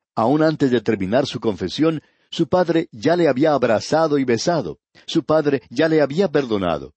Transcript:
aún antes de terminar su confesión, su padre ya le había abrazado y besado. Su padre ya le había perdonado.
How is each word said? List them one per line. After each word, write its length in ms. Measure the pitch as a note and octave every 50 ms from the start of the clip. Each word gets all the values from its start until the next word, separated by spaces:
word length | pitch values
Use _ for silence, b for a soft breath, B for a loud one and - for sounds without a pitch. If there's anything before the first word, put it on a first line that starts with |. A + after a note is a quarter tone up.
| _ _ _
aún 280 | A2 G#2+ A#2+ D3 D#3
antes 280 | D#3 D#3+ D3+ - D3 B2+
de 120 | B2 A2+
terminar 440 | - A#2 G#2+ G2 F#2+ F#2 A#2 C3+ C#3
su 140 | - - A2+
confesión, 600 | A2+ A2+ F#2+ - F#2+ F2 - - D#3 E3 D#3+ C#3+ - _ _ _ _ _
su 180 | - - D#3+ -
padre 400 | F#3 F3+ F3+ E3+ D#3+ E3 - -
ya 240 | - G#2+ G2+ D#3 F3
le 120 | F3 E3 C#3+
había 260 | B2 B2+ D#3+ D#3 D3
abrazado 640 | B2+ B2+ A#2 G#2+ G2 - - D3 D#3+ D#3+ D3+ D3 C#3
y 60 | C3
besado. 540 | B2 A#2 A2 - F3 F3 D3 G2 D#2 C#2 - _ _ b b b
Su 180 | - - E3 -
padre 380 | - D#3 D#3+ D3 D3 D#3 b b b
ya 180 | A#2 C3+ D#3+ D#3+
le 140 | D#3 D#3
había 280 | C#3+ C3 D3 F#3 G3+ E3
perdonado. 640 | D3 D3 C3+ A2+ G#2+ F#2+ F#2 E2+ D#2 C#2+ C2+ C2 -